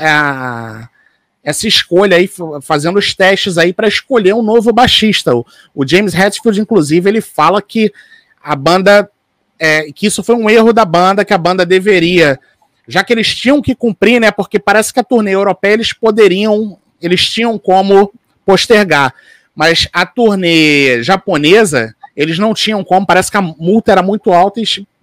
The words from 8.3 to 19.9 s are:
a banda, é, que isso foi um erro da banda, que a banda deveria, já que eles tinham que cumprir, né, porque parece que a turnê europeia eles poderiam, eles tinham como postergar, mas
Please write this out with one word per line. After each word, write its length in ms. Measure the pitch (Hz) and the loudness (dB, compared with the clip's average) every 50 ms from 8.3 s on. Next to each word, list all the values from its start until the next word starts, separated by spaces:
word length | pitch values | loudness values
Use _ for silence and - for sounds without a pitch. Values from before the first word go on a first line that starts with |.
| _ _ - | _ _ -8
a 120 | 147 151 | -8 -6
banda, 520 | 139 135 160 180 190 185 196 202 208 202 - _ _ _ _ _ _ _ _ _ - | -2 0 0 0 2 4 4 4 4 2 -2 _ _ _ _ _ _ _ _ _ -4
é, 320 | 160 156 151 156 156 151 | -2 0 0 -2 -2 -6
que 160 | 139 - 202 | -8 -6 -4
isso 160 | 214 - - 190 | -4 -4 -2 -2
foi 100 | - 233 | -2 -2
um 160 | 240 220 214 | 0 2 2
erro 240 | 220 226 226 233 214 | 2 4 4 4 4
da 100 | 233 220 | 2 2
banda, 400 | 170 160 175 180 190 196 202 196 | 2 2 2 2 2 2 0 0
que 120 | - 208 | 0 -2
a 20 | |
banda 260 | 180 160 175 185 185 180 | 0 0 0 0 0 0
deveria, 760 | 170 185 185 185 214 190 180 165 170 180 175 160 143 131 - _ _ _ _ _ _ _ _ _ | 0 0 0 2 2 2 2 2 2 2 2 2 2 0 -4 _ _ _ _ _ _ _ _ _
já 160 | - 120 180 196 | -6 -4 -4 -2
que 100 | - 240 | -2 -2
eles 220 | 226 208 - - | -2 -2 -4 -6
tinham 260 | - - 240 285 294 | -4 0 0 0 0
que 140 | - - 254 | 0 -4 -4
cumprir, 440 | - - 233 185 - - 220 247 240 | -2 -4 -4 -2 0 0 2 2 2
né, 120 | 226 208 | 2 0
porque 260 | 202 - 190 - - | 0 -2 -4 -4 -6
parece 340 | 202 - 202 202 220 214 - | -4 -2 0 0 0 0 -2
que 80 | - 262 | -4 -4
a 40 | 240 | -2
turnê 320 | - 262 226 208 196 190 | 0 0 -2 0 0 -2
europeia 380 | 196 196 196 180 - - 202 214 | -2 0 -2 -2 -2 -2 0 0
eles 200 | 233 226 - - | 0 -2 -6 -6
poderiam, 840 | - - 220 214 226 214 190 180 190 208 220 208 214 220 208 170 - _ _ _ _ | -4 -2 0 2 4 4 4 2 2 0 -2 -2 -2 -4 -6 -12 -16 _ _ _ _
eles 300 | 170 170 180 175 - - | -4 -2 -2 -2 -2 -2
tinham 260 | - 214 233 233 220 202 | -4 -4 -4 -4 -4 -4
como 520 | - 196 185 190 196 196 196 196 202 196 - _ _ _ _ _ _ | -2 0 2 2 2 4 4 4 2 2 -4 _ _ _ _ _ _
postergar, 720 | - 190 185 - - 233 214 208 175 151 143 139 127 - _ _ _ _ _ _ _ _ | 0 0 0 2 2 2 2 2 2 0 0 0 -2 -4 _ _ _ _ _ _ _ _
mas 320 | - 151 165 165 - - - | -2 0 0 0 0 -2 -4